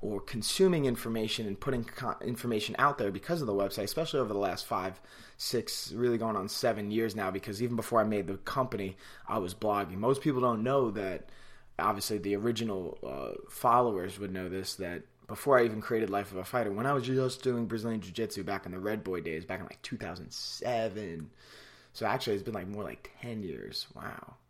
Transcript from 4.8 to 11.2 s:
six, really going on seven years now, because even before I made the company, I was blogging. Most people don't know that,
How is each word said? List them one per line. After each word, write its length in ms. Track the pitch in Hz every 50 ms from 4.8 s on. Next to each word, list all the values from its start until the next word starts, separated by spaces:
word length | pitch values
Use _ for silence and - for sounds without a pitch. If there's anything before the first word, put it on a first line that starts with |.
| 92 95 92 - - - - - - - -
six, 540 | - - - - 120 113 - - - - -
really 260 | 82 110 123 123 117
going 200 | 113 113 110 107
on 120 | 101 90 104
seven 440 | - - - 120 110 107 104 104
years 240 | 107 110 113 110 95
now, 160 | 107 101 95
because 280 | 92 95 - 120 101 101
even 140 | 120 120 120
before 260 | 113 104 - 120 113
I 40 | 107
made 240 | 107 107 104 95 90
the 80 | 98 95
company, 580 | - - - 139 127 117 - 107 98 95 92 - - - - - -
I 120 | - 98 113
was 140 | 92 87
blogging. 440 | 95 - - 107 104 101 101 82 87
Most 240 | 95 107 123 139 139
people 200 | - 156 139 127
don't 220 | 127 123 117 107
know 300 | 110 127 139 139 131 113
that, 360 | 101 107 101 95 90 -